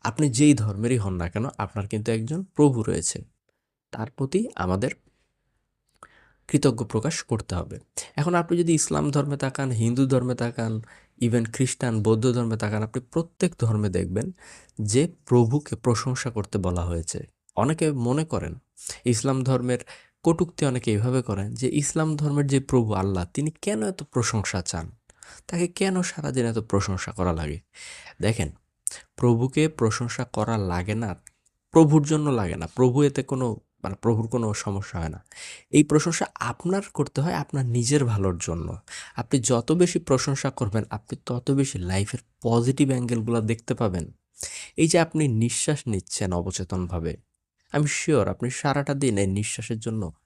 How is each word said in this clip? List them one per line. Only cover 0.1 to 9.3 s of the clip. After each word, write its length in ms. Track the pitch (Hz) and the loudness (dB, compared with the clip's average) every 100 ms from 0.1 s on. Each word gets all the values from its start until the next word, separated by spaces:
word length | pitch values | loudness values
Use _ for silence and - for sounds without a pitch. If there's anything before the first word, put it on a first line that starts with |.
| - 151 | 0 0
যেই 240 | 117 147 | 6 6
ধর্মেরই 420 | 135 104 98 117 127 | 6 2 -2 0 0
হন 180 | 101 | 0
না 140 | 90 85 | -2 -2
কেন, 160 | 107 120 - | -2 -4 -4
আপনার 300 | 98 104 101 | -6 -6 -4
কিন্তু 240 | 107 110 | -4 -2
একজন 300 | 113 117 160 | -2 -2 -6
প্রভু 400 | 190 - 147 120 | -4 4 4 4
রয়েছে, 420 | 110 87 - - - _ _ _ _ _ _ | -2 -2 -4 -6 -12 _ _ _ _ _ _
তার 200 | - 113 | -10 -10
প্রতি 380 | - 135 185 220 | -6 -2 0 -2
আমাদের 360 | - 92 92 123 - _ _ _ _ _ _ _ _ _ _ - _ _ _ - | -4 -2 0 -2 -6 _ _ _ _ _ _ _ _ _ _ -20 _ _ _ -2
কৃতজ্ঞ 360 | 143 139 113 | 2 2 2
প্রকাশ 380 | 107 113 165 160 | -2 -2 -2 -4
করতে 320 | - 113 - | -2 -4 -2
হবে। 240 | 90 82 98 - - - - | -6 -6 -10 -14 -14 -8 -4
এখন 180 | 151 | 0
আপনি 240 | 175 170 175 | 0 2 2
যদি 160 | 170 | 4
ইসলাম 360 | 160 - 151 147 | 2 2 0 0
ধর্মে 260 | 143 139 | 0 0